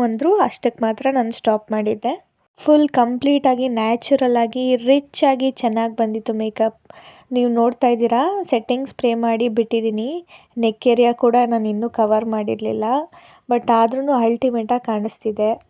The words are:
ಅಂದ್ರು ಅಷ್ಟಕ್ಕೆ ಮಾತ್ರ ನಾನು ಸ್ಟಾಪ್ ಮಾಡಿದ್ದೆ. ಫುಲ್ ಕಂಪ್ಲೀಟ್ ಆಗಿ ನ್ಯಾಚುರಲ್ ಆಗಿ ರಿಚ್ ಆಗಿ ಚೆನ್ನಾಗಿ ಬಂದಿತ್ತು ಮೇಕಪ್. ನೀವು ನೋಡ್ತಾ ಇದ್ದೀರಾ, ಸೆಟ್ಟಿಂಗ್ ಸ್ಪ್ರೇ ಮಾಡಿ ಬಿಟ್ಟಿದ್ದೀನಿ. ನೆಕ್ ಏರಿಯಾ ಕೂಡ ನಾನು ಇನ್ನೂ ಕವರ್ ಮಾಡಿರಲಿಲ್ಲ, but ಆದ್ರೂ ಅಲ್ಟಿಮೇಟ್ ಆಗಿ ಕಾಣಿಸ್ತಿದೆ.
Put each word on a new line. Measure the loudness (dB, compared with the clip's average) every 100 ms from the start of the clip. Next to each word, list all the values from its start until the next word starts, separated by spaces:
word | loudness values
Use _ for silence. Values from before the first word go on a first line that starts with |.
ಅಂದ್ರು | 0 0 2 2
ಅಷ್ಟಕ್ಕೆ | 2 -2 -4 -2
ಮಾತ್ರ | -4 -2 -2
ನಾನು | 0 -2
ಸ್ಟಾಪ್ | -2 -2 -2 -2
ಮಾಡಿದ್ದೆ. | -4 -2 -4 -4 -6 _ _ _ -4
ಫುಲ್ | 4 4 4
ಕಂಪ್ಲೀಟ್ | 2 0 0 0 2 2
ಆಗಿ | 0 0
ನ್ಯಾಚುರಲ್ | -2 -2 -2 0 0 2 2
ಆಗಿ | 0 -2 0 0
ರಿಚ್ | 4 2 2 -2
ಆಗಿ | 0 2 -2
ಚೆನ್ನಾಗಿ | -2 -4 -2 -4 -2
ಬಂದಿತ್ತು | -4 -4 -6
ಮೇಕಪ್. | -4 -4 -2 -2 -4 -16 -20 -20 -20 -6
ನೀವು | 0 0
ನೋಡ್ತಾ | 2 2 2 0
ಇದ್ದೀರಾ, | 2 2 2 0 -2
ಸೆಟ್ಟಿಂಗ್ | -2 -2 -2 -4 -6
ಸ್ಪ್ರೇ | -4 -2
ಮಾಡಿ | 0 0 0 0
ಬಿಟ್ಟಿದ್ದೀನಿ. | -2 -2 -2 -2 -4 -4 -8 -10 -20 _ -2
ನೆಕ್ | -2 0 0
ಏರಿಯಾ | 2 2
ಕೂಡ | 2 2 2 2
ನಾನು | 0 -2
ಇನ್ನೂ | -4 -4
ಕವರ್ | -2 0 0 -2
ಮಾಡಿರಲಿಲ್ಲ, | -4 -4 -4 -4 -4 -2 -2 -4 -12 -20 -16 -4
but | -2 2
ಆದ್ರೂ | 4 2 0 0
ಅಲ್ಟಿಮೇಟ್ | 2 2 2 0 0 -2
ಆಗಿ | -2 -2
ಕಾಣಿಸ್ತಿದೆ. | -4 -4 -6 -6 -2 -2 -2 _